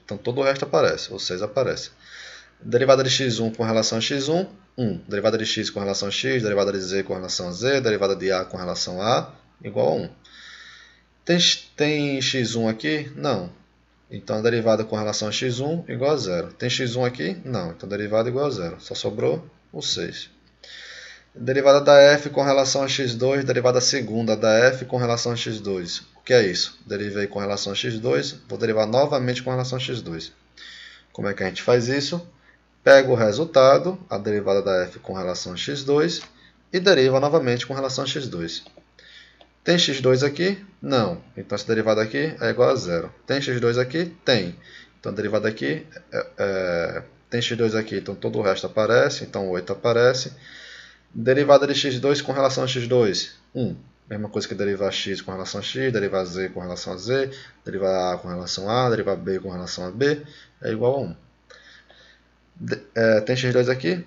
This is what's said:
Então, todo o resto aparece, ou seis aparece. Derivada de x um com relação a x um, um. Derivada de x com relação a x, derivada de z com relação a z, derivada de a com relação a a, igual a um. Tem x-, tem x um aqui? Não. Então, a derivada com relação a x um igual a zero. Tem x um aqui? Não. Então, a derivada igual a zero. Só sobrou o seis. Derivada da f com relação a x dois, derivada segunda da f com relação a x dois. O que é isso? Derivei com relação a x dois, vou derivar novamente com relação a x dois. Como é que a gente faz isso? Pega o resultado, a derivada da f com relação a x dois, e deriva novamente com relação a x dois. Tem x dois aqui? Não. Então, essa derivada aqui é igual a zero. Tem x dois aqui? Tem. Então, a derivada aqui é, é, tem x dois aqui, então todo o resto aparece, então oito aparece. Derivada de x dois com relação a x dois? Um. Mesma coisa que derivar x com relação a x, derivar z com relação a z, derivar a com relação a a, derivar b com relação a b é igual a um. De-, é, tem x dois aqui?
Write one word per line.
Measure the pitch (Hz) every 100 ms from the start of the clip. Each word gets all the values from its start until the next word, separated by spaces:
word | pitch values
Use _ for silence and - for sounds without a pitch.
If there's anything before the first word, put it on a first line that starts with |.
Então, | - 101
todo | - 123
o |
resto | 135 139
aparece, | 139 160 110 78 -
ou | 98
seis | - 90
aparece. | 104 139 113 78 - _ - - - - - _
Derivada | 110 120 131 131
de | 131
x | - 131 110
um | 113
com | 110
relação | 113 113 107 113
a |
x | 110 143 135
um, | 170 190 - _ -
um. | 117 87 -
Derivada | 104 107 113
de | 104
x | - 104
com | 104
relação | 98 98 101
a |
x, | - 131 131
derivada | 107 101 98
de | 101
z | 92 98
com | 95
relação | 92 90 - 90
a |
z, | 90 123 139
derivada | 117 104 98 95
de | 95
a | 92
com | 92 95
relação | 90 87 - 90
a | 104 135
a, | - - _ _
igual | - 98 131
a |
um. | - 87 - _ - - - - - - _ _ _
Tem | - 175
x-, | 170 - - -
tem | 147 151 143 135
x | 131 131 113 113
um | 113
aqui? | 110 151 156 131
Não. | - 143 107 87 - _ _ _ _ -
Então, | 107 - 107
a |
derivada | 113 117 110 107
com | 107 107
relação | 107 104 107
a |
x | - 131 123
um | 143 170 165
igual | 120 135
a | 151
zero. | 101 87 85
Tem | - 123
x | 123 127 120
um |
aqui? | 123 123 151 185
Não. | 135 117 87
Então, | 85 98
a |
derivada | 101 104 110 117
igual | 127 143
a |
zero. | 110 85 -
Só | -
sobrou | - 101 107 127 156 - _ _
o | -
seis. | - - 87 87 - _ _ _ - - - - - - _
Derivada | - 120 135 139 143
da | 143 143
f | 143 147 147
com | 143
relação | 139 139 135 139
a | 135
x | 131 131
dois, | 117 127 139
derivada | 135 127 123 123
segunda | - 139 110 110 113 107
da | 110 110 123
f | 131
com | 127 127
relação | 120 117 120
a | 117
x | 123 107
dois. | 101 95 87 - - _
O |
que | -
é | 127
isso? | 101 87 - - -
Derivei | 101 104 101 101
com | 101
relação | 101 101 101
a | 98
x | 123 113
dois, | 120 143 139 - -
vou | 98
derivar | 113 107 107
novamente | 120 147 143 123 123
com | -
relação | 127 127 127
a |
x | 123 120
dois. | 87 82 - - _ - - - - - _
Como | - 101
é |
que | 98
a | 95
gente | 90
faz | - 123 120
isso? | 139 139 175 - _ _ _ _ _
Pega | - 139 131
o |
resultado, | 123 110 110 165 135 131 147 170 190 -
a | 101
derivada | 104 104 101 98
da | 98 92
f | 90 -
com | -
relação | 95 90 90 95
a | 90
x | - 143
dois, | 135 143 165 - - _ - _ _
e | 185
deriva | 185 160 131 131
novamente | 143 160 131 123
com | -
relação | 135 135 131
a | 139
x | 151 123
dois. | 90 82 - - - _ _ - - - _ - _
Tem | - 175
x | 175 135
dois | 127 127
aqui? | 143 143 180 196 - -
Não. | 139 131 101 85 - -
Então, | 95
essa | 104 -
derivada | 113 107 107
aqui | 110 139 156 -
é | 113
igual | 113 131
a |
zero. | 127 90 85 80 -
Tem | - 139
x | 139 123
dois | 117 120
aqui? | 127 160 175 -
Tem. | - 120 87 - - - - _
Então, | 107
a |
derivada | 104 104 107 110
aqui | 110 139 156 - - -
é, | 110 - -
é, | 101 95 92 85 85 82 - _ -
tem | 120
x | 120 113
dois | 113 110
aqui, | 110 101
então | 87 101
todo | 117 113
o |
resto | 104 95 95
aparece, | 107 107 120 139 -
então | - 101 98
oito | 90 90
aparece. | 98 120 117 123 131 147 - - - - - - _ _
Derivada | - 117 131 143 139 139
de |
x | 139 143 123
dois | 135 143
com | -
relação | 139 135 131
a | 131
x | 127 117
dois? | 123 110 87 - - _
Um. | 135 113 85 - _ -
Mesma | 104 107
coisa | 107 -
que |
derivar | 101 101 98 98
x | - 101 92
com | -
relação | 95 92 101
a |
x, | 101 131 131
derivar | 113 98 95
z | 92 90 92
com | 92
relação | 90 90 -
a | 90
z, | 104 135 135 131 - _
derivar | - 92 95 95 90
a | 90
com | 90
relação | 87 87 - 98
a | 120 127
a, |
derivar | 113 95 92
b | 90 95
com | 95
relação | 90 87 - 90
a |
b | 101 143 147 - - - _
é | -
igual | 110 120
a | 139
um. | 98 85 _ _ _ - - - _ - - _ _ _ _ -
De-, | 117 - - -
é, | 113 110
tem | 110 127
x | 127
dois | 123 123
aqui? | 131 160 180